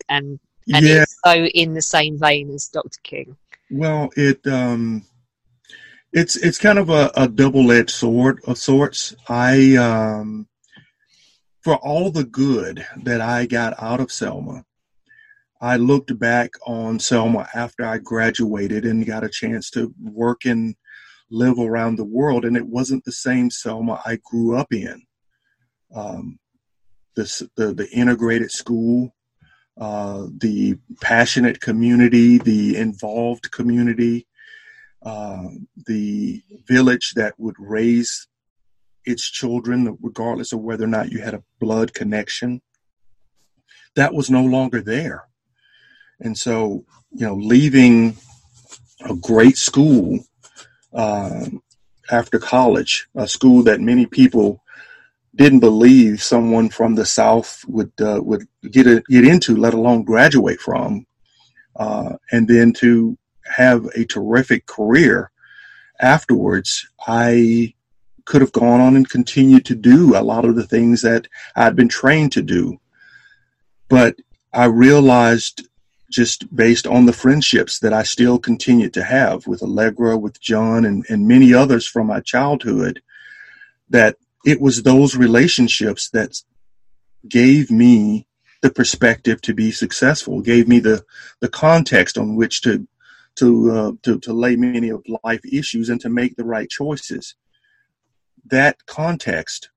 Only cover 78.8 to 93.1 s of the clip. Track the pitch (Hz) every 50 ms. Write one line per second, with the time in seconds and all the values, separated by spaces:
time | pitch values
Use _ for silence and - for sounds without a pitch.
78.8 | 104 90 - 113 - - 127 139 123 98 92 - - - - - 98 101 101 104
79.8 | 110 110 104 117 120 113 113 110 104 107 - _ - - 110 107 113 113 113 117
80.8 | 113 - 101 - - - 113 104 101 - 247 - - 123 123 123 143 135 123 117
81.8 | - - - 120 110 107 104 104 - - - 123 139 143 147 131 - 113 95 -
82.8 | 98 95 90 - _ _ _ - - - - - - _ _ _ _ _ _ _
83.8 | _ - - 120 110 107 - _ _ _ _ _ - 143 151 131 139 135 127 -
84.8 | - 131 131 135 143 135 131 127 127 117 117 120 139 175 - - 123 113 - -
85.8 | 107 107 - - - - - 110 104 - - - - _ _ _ _ _ _ _
86.8 | _ _ _ _ _ _ _ _ _ 110 - 120 123 131 139 151 135 - 113 110
87.8 | 120 123 120 110 104 107 107 107 - _ _ _ _ _ _ _ - 135 - -
88.8 | 120 - - - 123 117 113 - - 127 113 - - - 104 104 110 110 107 -
89.8 | 117 95 - - 131 135 156 - - - - - - 117 117 120 113 117 120 117
90.8 | 104 110 110 101 - _ _ - - - _ - 135 127 - - 156 156 165 165
91.8 | 160 - 127 95 90 - - 110 107 107 110 110 117 - - - - 123 101 104
92.8 | - - _ _ _ _